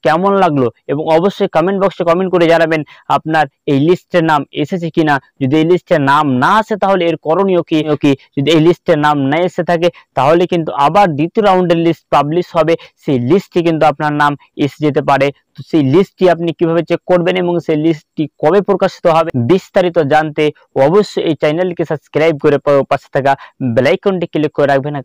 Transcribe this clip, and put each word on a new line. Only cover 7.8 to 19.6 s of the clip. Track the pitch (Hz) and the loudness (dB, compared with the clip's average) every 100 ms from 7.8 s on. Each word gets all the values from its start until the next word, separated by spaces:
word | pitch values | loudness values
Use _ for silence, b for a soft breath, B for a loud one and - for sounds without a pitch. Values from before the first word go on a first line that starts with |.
| 151 147 | -2 0
কি? | 147 135 b - | 0 0 b -6
যদি | 143 165 | 0 2
এই | 160 | 2
লিস্টে | 170 - 156 151 | 0 0 0 2
নাম | 147 135 | 0 -2
না | 151 180 | -2 -2
এসে | - 170 | -4 -2
থাকে | 175 170 b b - | 0 -2 b b -2
তাহলে | 135 170 180 | 2 2 2
কিন্তু | 175 156 - 143 | -2 -4 -2 0
আবার | 180 175 139 | 2 2 0
দ্বিতীয় | 165 - 208 | -2 0 2
রাউন্ডের | 185 180 170 165 | 2 2 0 0
list | 165 _ | -2 _
publish | 151 143 165 170 170 | -2 0 -2 -4 -2
হবে, | 156 165 B _ | 0 -2 B _
সেই | - 135 120 | -4 -2 0
লিস্টে | 190 - 180 165 | 0 0 -2 -2
কিন্তু | 160 151 | 0 0
আপনার | 143 151 147 | 0 -4 0
নাম | 147 143 b - | -2 -2 b -6
এসে | 143 - 151 | -6 -2 -2
যেতে | 147 143 | -2 0
পারে। | 139 139 - _ - | 0 0 -4 _ -20
তো | - | -4
সেই | 165 135 | 0 2
লিস্টটি | 151 196 _ 180 | 2 0 _ 0
আপনি | 165 170 156 | 2 -2 -2
কিভাবে | 170 165 160 | -2 0 -2
check | 170 - | -6 -2
করবেন | 180 170 185 | -2 -2 -2
এবং | 175 175 151 | -2 -4 -2
সেই | 156 | -2
লিস্টটি | 160 160 _ - 147 _ | 0 -2 _ -8 -8 _
কবে | 151 196 196 | 0 0 0
প্রকাশিত | 190 190 - 180 160 | -2 -2 -2 0 0
হবে, | 165 131 117 | 0 -2 0
বিস্তারিত | 185 | 0